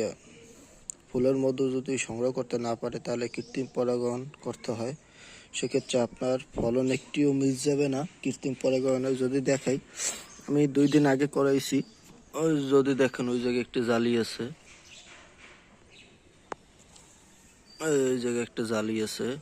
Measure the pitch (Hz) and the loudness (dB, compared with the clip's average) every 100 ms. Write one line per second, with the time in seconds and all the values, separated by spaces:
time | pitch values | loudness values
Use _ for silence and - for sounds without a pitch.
0 | 104 - - - - - - - - - | -2 -6 -18 -20 -20 -20 -20 -18 -16 -16
1 | - 127 131 135 135 131 135 131 127 131 | -6 0 2 2 0 0 0 -2 -2 -4
2 | - 113 127 131 120 120 117 113 120 113 | -4 -2 -2 -2 -4 -4 -2 -4 -6 -6
3 | - 120 120 - 120 139 127 127 123 123 | -6 -4 -4 -8 -8 -8 -6 -2 -2 0
4 | 120 123 139 - 127 - - 113 117 156 | -2 -4 -8 -12 -12 -8 -8 -6 -6 -8
5 | - - - - - - 131 135 - 127 | -16 -20 -20 -20 -14 -8 -2 -2 0 0
6 | 117 - 127 127 - - 117 123 131 131 | 0 -2 -2 -2 -4 -4 0 2 2 0
7 | - 151 147 139 135 127 147 139 143 135 | -2 0 2 2 2 0 0 0 0 -2
8 | 165 - 139 - 139 123 131 131 131 127 | -6 -6 -6 -4 -6 -2 0 2 2 0
9 | 131 131 127 139 131 135 - 139 - - | 0 0 0 0 0 0 0 -4 -6 -8
10 | - - - - - 143 147 139 143 147 | -6 -8 -14 -14 -2 2 4 4 6 6
11 | 143 135 147 147 139 139 - 139 - - | 6 4 2 2 4 2 2 -2 -2 -12
12 | - - - 147 165 151 135 139 135 131 | -20 -20 -12 -2 0 2 4 4 4 4
13 | 127 - 123 123 123 123 117 135 117 117 | 2 2 -2 0 0 -2 -2 -2 0 2
14 | 120 117 107 - 117 160 - - - - | 2 2 0 -6 -10 -12 -20 -20 -20 -20
15 | - - - - - - - - - - | -20 -20 -20 -20 -20 -20 -20 -20 -20 -20
16 | - - - - - - _ - - - | -20 -20 -20 -20 -18 -18 _ -20 -20 -20
17 | - - - - - _ _ - 156 143 | -20 -20 -20 -20 -20 _ _ -6 0 2
18 | 131 127 120 120 117 - 113 110 110 110 | 2 0 0 -2 -4 -4 -2 -2 0 -2
19 | 107 - 113 147 | -2 -4 -6 -6